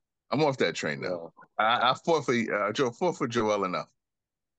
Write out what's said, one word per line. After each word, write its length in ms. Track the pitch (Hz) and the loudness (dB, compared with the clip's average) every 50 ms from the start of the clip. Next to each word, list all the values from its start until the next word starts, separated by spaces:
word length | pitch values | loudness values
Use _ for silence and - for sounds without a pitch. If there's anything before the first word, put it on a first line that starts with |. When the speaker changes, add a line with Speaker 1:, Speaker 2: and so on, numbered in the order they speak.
| _ _ _ _ _ - | _ _ _ _ _ -4
Speaker 1:
I'm 120 | 110 135 156 | 0 2 2
off 140 | 147 131 - | 2 2 2
that 180 | 110 85 80 | 0 0 0
train 260 | - - 82 73 67 | -2 -4 -4 -4 -4
now. 300 | 65 - 90 85 82 82 - _ - _ _ - | -4 -6 -6 -6 -8 -12 -18 _ -20 _ _ 0
Speaker 2:
Yeah. 60 | 107 | 2
Speaker 1:
I, 260 | 110 117 117 110 123 | 2 2 2 4 2
I 20 | 135 - - | 2 0 0
fought 200 | - 170 151 135 | 0 0 2 2
for, 80 | - 127 | 2 0
uh, 380 | 120 110 - - 101 101 101 | 0 0 0 0 0 0 -2
Joe, 200 | 107 - 143 120 | 0 0 -2 -2
fought 260 | 113 - 185 180 160 - | -2 -2 -2 -2 -2 -2
for 100 | 160 127 | -4 -2
Joel 360 | 117 117 107 107 104 104 98 | -2 0 0 2 2 0 0
enough. 220 | 92 87 78 73 - _ _ _ _ _ _ _ _ _ _ _ _ _ | -2 -2 -4 -6 -8 _ _ _ _ _ _ _ _ _ _ _ _ _